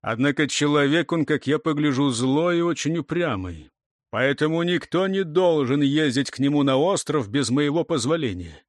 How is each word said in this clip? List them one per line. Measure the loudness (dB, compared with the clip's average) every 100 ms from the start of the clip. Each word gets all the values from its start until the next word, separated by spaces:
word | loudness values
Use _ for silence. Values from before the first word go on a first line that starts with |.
Однако | -4 0 0 0 -2
человек | 0 2 2 4 2 0
он, | -2
как | 0 -2 0
я | -2
погляжу, | 0 0 0 2 0
злой | 0 0 2 2 0
и |
очень | 0 -2 -2 -4
упрямый. | -4 -4 -2 -4 -6 -12 -18 _ _ _ _
Поэтому | 0 0 2 0 0
никто | 0 -2 -2 -2 0
не | -2
должен | 0 2 4 2 2 2
ездить | 2 2 2 0 -4
к | 0
нему | 0 2
на | 2 2
остров | 2 0 -2 -4 -2
без | -2 0
моего | 0 0 0
позволения. | -2 -2 0 0 -2 -6 -10 -16